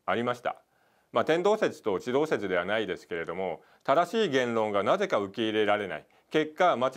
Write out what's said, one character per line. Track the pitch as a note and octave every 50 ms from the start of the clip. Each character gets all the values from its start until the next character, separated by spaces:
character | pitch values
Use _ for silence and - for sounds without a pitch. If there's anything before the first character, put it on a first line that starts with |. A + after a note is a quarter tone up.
| _
あ | - F#2
り | A2 A#2+
ま | B2 B2
し | A#2+
た。 | - - - - _ _ _ _ _ _ _ _ _ _
ま | - B2
あ、 | A2+
天 | - D#3 E3+
動 | F3+ G3+ G#3+ G#3+
説 | G#3+ D3+ A2 -
と | - A2 G2 F2+
地 | - B2
動 | B2 C#3 D3+ D#3
説 | D#3+ A#2+ G#2 G2
で | F#2
は | F2 F2
な | F#2 G#2 A2+
い | A2
で | F#2 F2
す | D2+ - -
け | F2+
れ | E2+ E2
ど | D#2+ E2+
も、 | F2+ F#2+ F2+ D#2+ D2+ - _ _ _ _
正 | - C#3 C#3 F3 -
し | - A3+ A3 F#3
い |
言 | C3+ C3 B2+ A#2+ A#2
論 | A2+ A2 G#2+
が | G2+ G2+ G2
な | A#2 D#3 G3
ぜ | G#3 E3+
か | D3 A#2
受 | G2+ G2 G2
け | -
入 | A2+ A2 G#2
れ | A2 G#2+
ら | G2+ G#2 G#2
れ | G#2 F#2
な | E2 D2+
い。 | - _ _ _ _ _
結 | - D#3 D#3 D#3 D#3
果、 | - F#3 F3 D3 A#2
間 | B2 C3+
違 | C3+